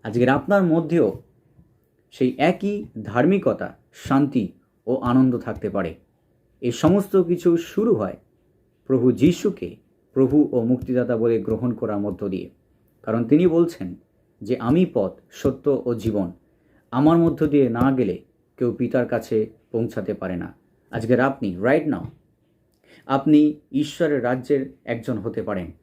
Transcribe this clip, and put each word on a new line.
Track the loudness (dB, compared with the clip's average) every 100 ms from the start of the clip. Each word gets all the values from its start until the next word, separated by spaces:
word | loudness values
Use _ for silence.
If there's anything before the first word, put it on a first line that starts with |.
আজকের | -4 0 2
আপনার | 2 2 2
মধ্যেও | 4 2 2 2 2 -2 _ _ _ _ _ _ _ _ _
সেই | -2 -2 2
একই | 0 0 -4 -6 -8 -12
ধার্মিকতা, | -4 0 2 2 0 -2 -8 -12 _
শান্তি | -20 0 2 2 0 -4 -10 _ _ -4
ও | -2
আনন্দ | 2 4 4 2
থাকতে | -6 -6 -4
পারে। | -4 -4 -8 _ _ _ _ _ _
এই | -6
সমস্ত | 0 2 2 2 0
কিছু | 2 0 2 0
শুরু | -2 -2 0 0
হয় | -2 -8 _ _ _ _ _ _ -2
প্রভু | 2 2
যীশুকে | 4 2 2 -2 -4 -12 -14 _ _ _
প্রভু | 0 2 4 2
ও | 0
মুক্তিদাতা | 0 -2 0 -2 0 0
বলে | 2 0
গ্রহণ | 0 -2 -2
করার | -4 -4 -4
মধ্য | -4 -4 -6
দিয়ে। | -6 -8 _ _ _ _ _
কারণ | -4 -4 2
তিনি | 4 4
বলছেন | 4 0 -2 -12 -14 _ _ _ _
যে, | -6 -4
"আমি | 2 2 2
পথ, | 0 -2 -6 _
সত্য | -4 -4 -2 -2 -2 -2
ও | -4
জীবন, | -2 -2 -4 -8 _ _ _ _ _
আমার | 2 4 4
মধ্য | 2 0 0
দিয়ে | 2 2
না | 2 0
গেলে | 2 -2 -4 _ _ _ _
কেউ | -4
পিতার | -2 -2 0 0
কাছে | -4 -2 -4 -4 -10 _
পৌঁছাতে | -4 -4 -6 -8
পারে | -8 -6 -6
না।" | -8 -14 _ _ _
আজকের | -2 2 4
আপনি, | 2 -2 -6 -2
right | 2 2 0
now, | -6 -8 _ _ _ _ _ _ _ _ -20 -4
আপনি | -2 4 6 4 0 _
ঈশ্বরের | -4 -4 -2 -2 0
রাজ্যের | -2 -4 -2 -2 -2 -12 -8
একজন | -8 -6 -6
হতে | -6 -6
পারেন | -6 -6 -8 -16